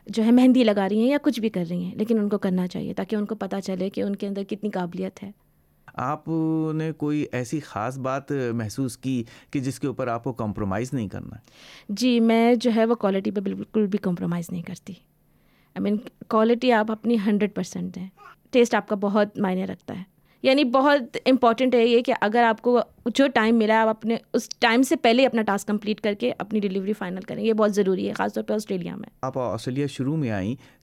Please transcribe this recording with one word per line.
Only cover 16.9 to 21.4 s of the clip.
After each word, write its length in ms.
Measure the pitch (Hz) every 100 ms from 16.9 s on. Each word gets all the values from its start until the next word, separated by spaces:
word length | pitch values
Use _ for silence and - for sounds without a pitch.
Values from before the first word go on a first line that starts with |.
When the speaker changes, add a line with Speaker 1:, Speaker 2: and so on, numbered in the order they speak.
Speaker 1:
अपनी 260 | 220 220 233
हंड्रेड 360 | 202 208 208
परसेंट 420 | - 175 180 180
दें। 160 | 180 190 - - - _
Taste 220 | 254 240
आपका 220 | 220 302 208
बहुत 420 | 202 208 208 -
मायने 260 | 196 185
रखता 300 | 190 180 -
है। 120 | 202 185 _ _ _
यानी 200 | 254 269
बहुत 480 | 269 262 285 285 233 - -
important 480 | 262